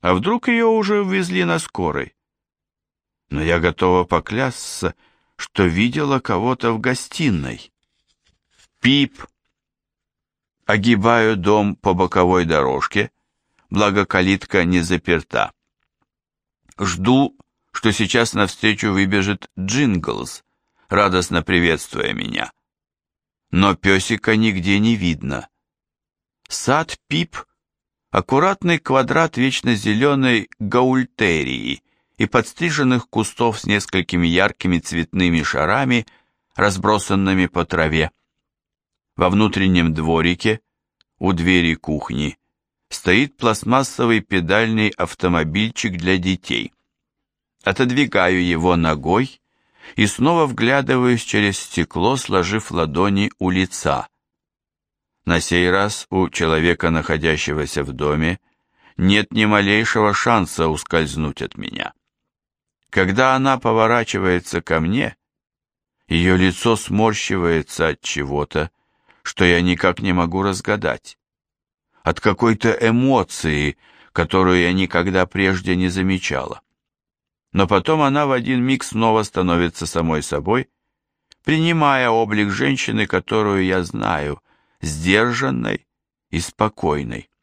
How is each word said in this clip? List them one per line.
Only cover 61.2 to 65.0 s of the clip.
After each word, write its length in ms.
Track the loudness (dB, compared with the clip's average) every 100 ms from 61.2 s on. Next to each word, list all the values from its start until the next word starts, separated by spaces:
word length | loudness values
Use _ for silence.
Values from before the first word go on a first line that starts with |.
| -6 -6
от 160 | -12 -10
меня. 360 | -12 -10 -10 -12 _ _ _ _ _ _ _ _ _
Когда 420 | 0 0 2 2 2
она 220 | 0 0
поворачивается 1040 | 0 2 2 2 -2 -2 0 0 -2 -8
ко 180 | -2 -2
мне, 360 | 0 -2